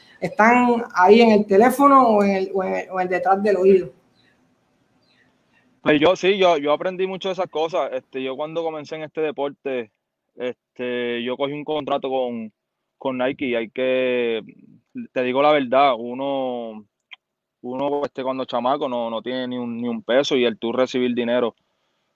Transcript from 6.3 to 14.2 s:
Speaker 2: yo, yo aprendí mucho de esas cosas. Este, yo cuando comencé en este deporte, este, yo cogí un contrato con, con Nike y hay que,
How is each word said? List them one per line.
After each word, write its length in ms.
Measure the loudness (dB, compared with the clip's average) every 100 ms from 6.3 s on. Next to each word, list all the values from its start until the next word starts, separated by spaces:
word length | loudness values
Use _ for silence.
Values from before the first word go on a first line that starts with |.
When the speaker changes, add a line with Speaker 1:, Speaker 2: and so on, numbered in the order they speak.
| 2
Speaker 2:
yo, 200 | 2 2
yo 140 | 0
aprendí 360 | -2 -2 -6 -6
mucho 220 | -6 -8
de 40 |
esas 160 | -6 -6
cosas. 400 | -4 -4 -4 -4
Este, 300 | -6 -10 -10
yo 160 | -8 -8
cuando 260 | -8 -6
comencé 320 | -8 -8 -12 -12
en 60 |
este 180 | -12 -6
deporte, 720 | -6 -4 -8 -6 -8 -6 -8 _ _ _ _ -10
este, 880 | -10 -10 _ -10 -6 -6 -4 -6
yo 120 | -6 -4
cogí 180 | -6
un 120 | -6 -6
contrato 420 | -6 -4 -4 -4
con, 460 | -4 -4 -6 -12 _ _ _ _ _
con 180 | -8 -4
Nike 300 | -4 -4 -4
y 80 | -4
hay 140 | -4
que, 720 | -4 -2 0 0 0